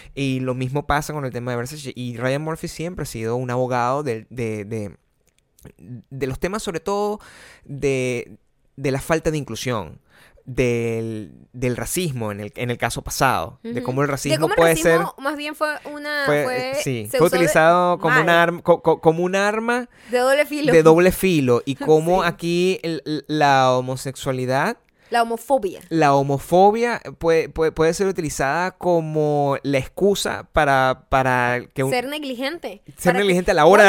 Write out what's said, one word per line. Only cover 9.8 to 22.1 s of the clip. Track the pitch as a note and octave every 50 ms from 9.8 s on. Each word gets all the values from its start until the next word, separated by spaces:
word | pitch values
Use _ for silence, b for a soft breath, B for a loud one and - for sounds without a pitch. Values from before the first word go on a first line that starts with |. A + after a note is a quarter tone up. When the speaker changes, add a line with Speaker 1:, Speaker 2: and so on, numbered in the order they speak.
| F2+ D2+ - - b b b b b b b _ _
Speaker 1:
del, | - B2+ B2 C3 B2 A#2+ A#2 A#2 A#2 A2+ A2+ A2+ A2+ A2+ A2 G#2 D#2 B1+ - - _ -
del | B2+ B2 B2 B2 A#2
racismo | A#2 - - E3+ F#3 E3 C3 B2+ A2 G#2+
en | G2+ G2
el, | G#2 G#2 -
en | - A#2+ A#2+
el | A#2+ A2+
caso | - A#2 - - -
pasado, | - - - C#3+ C3 A2 F#2+ D#2+ E2+ B2 -
de | - A3+
Speaker 2:
Ujú. | A#3+ B3 B3+
Speaker 1:
cómo | - B2+ C3+
el | C#3+ C#3+
Speaker 2:
De | C#3
Speaker 1:
racismo | C3 - C#3+ - -
Speaker 2:
cómo | D#3 - G#4
el | -
Speaker 1:
puede | E3 E3
Speaker 2:
racismo, | E3 D#3+ E4 E3+ E3 E3 E3+ F3 -
Speaker 1:
ser, | - C4
Speaker 2:
más | C#4 D4+ C#4+
bien, | D4 D4 D4+
fue | - D#4 D4+ D4 - - C#4 D4
una, | D4 D4 D4 D4 D4 C#4
Speaker 1:
fue, | C4+ - D3 C#4+
Speaker 2:
fue, | B3+ B3+ B3 B3+ B3+ C4+ C#4 -
Speaker 1:
sí, | D3 C3 A#2 G#2+ G#2+
Speaker 2:
se | - B3+
Speaker 1:
fue | D#3 F3+
Speaker 2:
usó | -
de | F3+ F3
Speaker 1:
utilizado | D#3+ - E3 D#3 E3 F3 F3+ F3+ F3 F3 E3+
como | - E3 B3+
Speaker 2:
mal. | B3+ A3
Speaker 1:
un | E3+
arm-, | E3+ E3+ E3+ E3+ E3+ E3+ -
co-, | - E3+ D#3+
co-, | - E3 D#3+ -
como | - E3 D#3+ E3 F3
un | F3+ F#3
arma | G3 G3+ G#3 G#3+ A3 A3+ A#3 A#3+ B3 A#3+ B3 B B B -
Speaker 2:
De | A3 B3
doble | B3 C4 C#4 D4 D4 C#4+
filo. | D4 D4 C#4+ C#4+ A#3
Speaker 1:
de | E3
doble | D#3 D#3+ D#3+ E3+ F3+ F#3
filo, | F3 - - F#3+ F3+ D#3 C3+ B2 A#2+ A#2 -
y | - C3+
Speaker 2:
<laughs> | C#3 C#4+
Speaker 1:
cómo | C4 D#3 D#3 D#3+ E3+